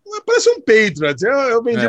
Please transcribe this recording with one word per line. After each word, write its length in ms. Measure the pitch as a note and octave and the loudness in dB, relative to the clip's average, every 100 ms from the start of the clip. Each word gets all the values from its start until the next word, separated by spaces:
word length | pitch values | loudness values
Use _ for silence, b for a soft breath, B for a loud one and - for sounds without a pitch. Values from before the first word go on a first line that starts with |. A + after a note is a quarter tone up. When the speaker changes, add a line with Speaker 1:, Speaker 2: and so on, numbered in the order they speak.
| G4+ | -14
Speaker 1:
Um... 140 | G#4 - | -10 -2
Parece 240 | A#4+ A#4 | 0 2
um 100 | A#4 | 0
Patriots. 640 | C4 A3 G#3 D3 D3 C#3+ | 2 4 2 -2 -4 -2
Eu, 100 | G3+ | -2
eu 300 | C#4 C4 A#3 | 0 0 -2
vendi 220 | A#3+ | -2
Speaker 2:
É. 20 | A#3 | -2